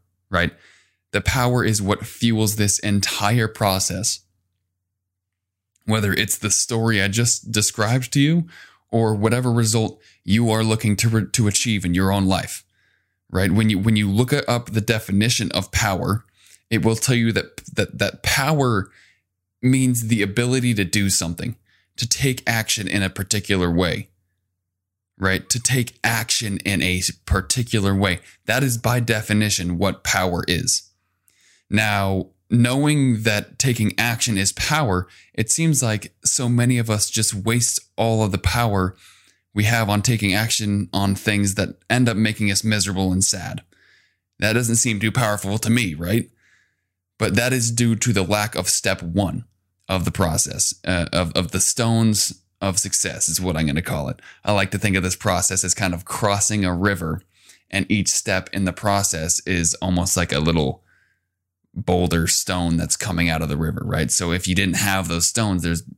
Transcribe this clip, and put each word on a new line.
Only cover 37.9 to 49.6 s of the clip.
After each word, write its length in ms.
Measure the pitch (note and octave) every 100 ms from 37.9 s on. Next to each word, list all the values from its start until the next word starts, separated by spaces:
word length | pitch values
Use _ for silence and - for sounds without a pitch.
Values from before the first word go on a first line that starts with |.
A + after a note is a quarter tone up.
| -
all 260 | A2+ A2
of 100 | G#2+
the 60 | F#2+
power 580 | - A#2+ A#2 G2+ F#2 - - - _ _ _
we 100 | G#2
have 240 | G#2+ A#2 G#2
on 140 | G#2
taking 320 | G2+ A2 G2+
action 540 | F#2+ A2+ - G#2+ G2+ -
on 220 | G2 G2+
things 400 | G2 - G#2 G2+
that 220 | G2+ F#2 - -
end 200 | A#2+ A#2+
up 80 | G#2+
making 340 | A2 G#2+ G#2
us 140 | G2
miserable 480 | A2 G#2+ G2 F#2+ F#2
and 100 | F#2
sad. 400 | G2 F#2+ F2+ E2 - _ _ _ _ _ _ -
That 140 | G#2
doesn't 220 | A2+ A#2+ A#2+
seem 220 | B2 G#2
too 140 | A2
powerful 460 | B2+ A2 G#2 G2 G#2+
to 120 | A2
me, 240 | A#2+ G#2
right? 340 | D2+ E2+ A#2 - _ _ _ _ _ _ _ _ -
But 180 | G#2+ A2
that 160 | B2
is 180 | B2+ A#2
due 240 | A#2 A#2+ A2+
to 160 | B2
the 120 | G2
lack 320 | F#2 G#2 G#2 -
of 120 | F2+
step 340 | - G#2+ F#2+
one 420 | F2 F2+ F#2 - - _